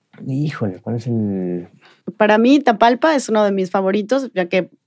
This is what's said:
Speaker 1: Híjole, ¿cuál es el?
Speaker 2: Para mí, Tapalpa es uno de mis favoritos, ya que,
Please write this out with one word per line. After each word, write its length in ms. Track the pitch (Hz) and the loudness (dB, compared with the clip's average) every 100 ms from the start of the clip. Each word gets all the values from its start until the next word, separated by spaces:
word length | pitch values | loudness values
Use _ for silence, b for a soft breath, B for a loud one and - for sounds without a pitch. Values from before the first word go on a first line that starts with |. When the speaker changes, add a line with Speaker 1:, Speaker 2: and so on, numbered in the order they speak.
| _ - 135 | _ -14 -8
Speaker 1:
Híjole, 520 | 131 151 - 107 90 | -4 -4 -4 -6 -8
¿cuál 140 | - 117 | -8 -6
es 100 | 123 | -4
el? 600 | 117 104 98 90 87 90 _ b b - - | -2 -2 -4 -4 -6 -10 _ b b -10 0
Speaker 2:
Para 200 | 214 214 | 2 4
mí, 220 | 233 285 | 4 4
Tapalpa 560 | 285 208 254 254 311 294 | 2 2 2 4 0 0
es 140 | 240 | 0
uno 140 | 214 | 0
de 80 | 208 | 0
mis 180 | 196 180 | 0 -2
favoritos, 600 | 196 190 202 208 269 262 | -2 -2 -2 -2 -2 -4
ya 120 | 185 180 | -6 -2
que, 220 | 190 - _ | -2 -4 _